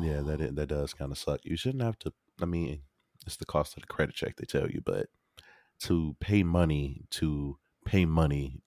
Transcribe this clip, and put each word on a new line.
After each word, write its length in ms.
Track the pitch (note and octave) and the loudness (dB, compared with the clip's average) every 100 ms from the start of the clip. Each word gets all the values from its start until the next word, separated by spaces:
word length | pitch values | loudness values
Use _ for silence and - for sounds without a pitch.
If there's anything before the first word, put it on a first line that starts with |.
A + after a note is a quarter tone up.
yeah, 220 | D#2+ D2 | -2 0
that 180 | D2 D2+ | -2 -2
i-, 80 | C#2+ | -2
that 160 | C#2+ D2 | -2 -2
does 260 | D2+ C#2+ | -2 -2
kinda 220 | - C#2+ C#2 | -6 -8 -6
suck. 240 | - C#2+ | -4 -4
You 120 | - E2 | -4 -4
shouldn't 260 | C3 C3+ | -2 -2
have 140 | A#2 G#2+ | -2 -4
to, 120 | - - _ - | -8 -10 _ -6
I 40 | F2 | -2
mean, 360 | E2+ D2 D2 C#2+ _ _ - - | 0 -2 -6 -12 _ _ -20 -14
it's 100 | - | -12
the 80 | - | -2
cost 300 | D2+ D2 - | 0 0 -6
of 60 | |
the 60 | - | -6
credit 260 | - D2+ - | -2 -2 -2
check, 200 | - - | -6 -6
they 100 | - | -4
tell 240 | C#2 - | -2 0
you, 120 | - | -2
but 240 | - G1+ - _ _ - - _ _ - | -2 -2 -4 _ _ -20 -20 _ _ -8
to 360 | - E2+ D#2 D2 | 0 2 2 -4
pay 220 | - G#2 | 2 4
money, 640 | E2+ F2 E2 D2 C#2 - - | 6 6 4 2 -2 -6 -10
to 460 | - D#2 D2 C#2+ C2+ _ _ - | -2 0 0 -2 -8 _ _ 2
pay 180 | G2 E2+ | 4 6
money 560 | D#2+ D#2 C#2+ C#2 C#2+ | 6 4 2 -4 -8